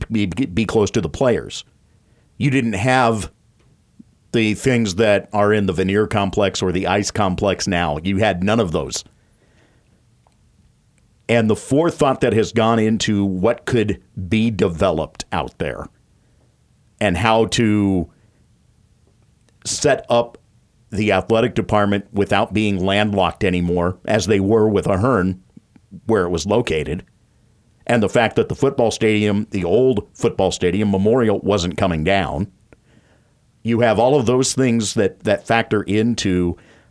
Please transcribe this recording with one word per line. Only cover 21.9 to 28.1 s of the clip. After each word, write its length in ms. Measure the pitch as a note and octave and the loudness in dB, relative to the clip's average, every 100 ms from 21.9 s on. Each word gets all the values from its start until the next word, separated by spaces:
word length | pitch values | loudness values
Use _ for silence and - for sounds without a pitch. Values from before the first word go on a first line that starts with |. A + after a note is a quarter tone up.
| G2+ - | -2 -2
without 400 | G2+ G2 G2+ A2+ | -2 0 0 0
being 240 | G#2 G#2+ F#2+ | 0 0 0
landlocked 580 | F#2+ G2+ G#2+ G2+ F2 - | 0 0 0 0 0 0
anymore, 560 | G2 F2+ F2 F2 F2 F#2 | 0 0 0 0 -2 -4
as 220 | - G#2+ F#2 | -2 -2 2
they 120 | G2+ | 0
were 300 | G2 A2+ G#2+ | 2 4 4
with 180 | G2 F2+ | 2 0
Ahern, 560 | F#2+ B2 A#2 F#2 F#2 _ - _ _ _ F#2 - | 0 2 2 0 -4 _ -20 _ _ _ -10 -2
where 160 | G#2+ | 0
it 60 | F2 | 0
was 160 | E2+ F#2 | -2 0
located, 580 | G#2+ A#2+ D#2 D2 F2 - _ _ _ _ _ _ _ - | 0 0 -2 -4 -8 -12 _ _ _ _ _ _ _ -2
and 120 | - | 0
the 60 | |
fact 280 | G2 | 0